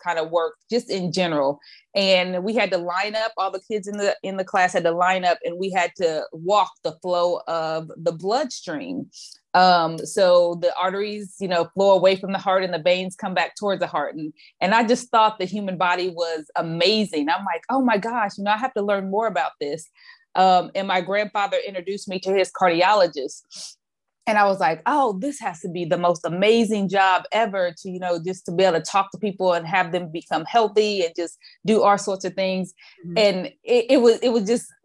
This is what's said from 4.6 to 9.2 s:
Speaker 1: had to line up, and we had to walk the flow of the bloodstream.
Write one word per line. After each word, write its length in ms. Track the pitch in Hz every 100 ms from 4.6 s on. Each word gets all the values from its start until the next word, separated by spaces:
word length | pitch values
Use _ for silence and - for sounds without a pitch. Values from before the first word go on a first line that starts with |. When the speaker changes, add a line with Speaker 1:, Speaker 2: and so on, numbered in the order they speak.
| 180
Speaker 1:
had 100 | 185
to 80 | 170
line 340 | 170 180 190
up, 140 | 180 165
and 140 | 165 175
we 120 | 190
had 220 | 180 175 -
to 260 | 170 156 -
walk 400 | 160 170 208 185 _
the 160 | 170 160
flow 380 | 185 175 175 175 -
of 420 | 165 160 160 160 -
the 140 | 165
bloodstream. 1000 | 165 185 247 294 - - 151 92 - - -